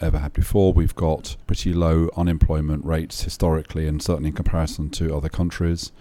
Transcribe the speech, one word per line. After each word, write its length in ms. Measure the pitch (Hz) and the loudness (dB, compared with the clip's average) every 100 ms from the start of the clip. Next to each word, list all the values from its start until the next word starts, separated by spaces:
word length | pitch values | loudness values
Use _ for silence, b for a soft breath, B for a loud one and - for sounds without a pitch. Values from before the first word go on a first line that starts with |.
ever 180 | 85 76 | 0 0
had 140 | 73 | 0
before. 400 | - - 101 95 | 0 2 4 4
We've 240 | 87 - - | 4 2 2
got 400 | 82 76 - - - | 0 0 -4 -8 -4
pretty 260 | - 92 | -2 0
low 380 | 85 85 80 82 - | 2 4 4 2 0
unemployment 680 | 87 80 - 78 76 76 | 0 2 2 2 0 -2
rates 380 | 73 80 80 - | -2 -2 -4 -6
historically 640 | - - 85 80 - 80 78 | -8 0 0 0 -2 -4 -2
and 160 | 76 | -2
certainly 280 | - 82 78 | -2 -2 -2
in 40 | |
comparison 560 | 76 - 85 78 - 76 | -2 0 0 0 -4 -6
to 260 | - 82 73 | -4 -2 -2
other 120 | 78 | -4
countries. 640 | - 87 - 85 85 - B | -2 -2 0 -2 -2 -6 B